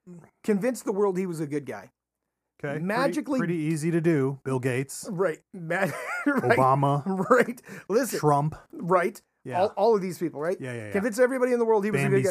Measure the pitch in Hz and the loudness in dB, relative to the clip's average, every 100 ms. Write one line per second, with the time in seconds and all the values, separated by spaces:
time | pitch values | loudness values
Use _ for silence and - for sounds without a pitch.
0 | 180 175 - _ - 202 240 233 269 196 | -20 -20 -20 _ -2 0 0 -4 -4 0
1 | 202 180 185 160 147 147 127 104 92 _ | 0 0 -4 -6 -6 -6 -8 -12 -14 _
2 | _ _ _ _ _ - 143 151 180 226 | _ _ _ _ _ -12 -8 -6 -2 0
3 | 277 302 247 269 170 170 156 160 165 165 | 0 -2 -2 -2 0 -2 -2 -2 0 0
4 | 165 151 135 139 135 131 131 123 139 - | 2 2 0 -2 -4 -2 0 -2 -4 -10
5 | 262 175 185 156 _ 190 160 180 180 - | -8 -2 -2 -4 _ -14 -6 -2 -2 -4
6 | - - - 247 123 175 131 139 139 143 | -8 -4 0 0 2 4 4 4 2 0
7 | 196 190 175 247 233 - - 190 - 220 | -2 -4 4 4 4 -2 -14 -16 -2 0
8 | 240 220 147 143 156 - - - 170 185 | 0 2 4 4 0 -6 -18 -10 2 2
9 | 175 - _ _ 131 147 208 202 220 208 | 2 -6 _ _ -6 0 0 2 4 4
10 | 185 160 160 131 165 190 131 120 107 196 | 0 -4 -6 -4 -4 -4 -6 -8 -4 -2
11 | 233 208 247 262 247 240 226 220 214 - | -2 2 2 2 0 2 2 2 2 0
12 | 139 196 180 | 2 2 2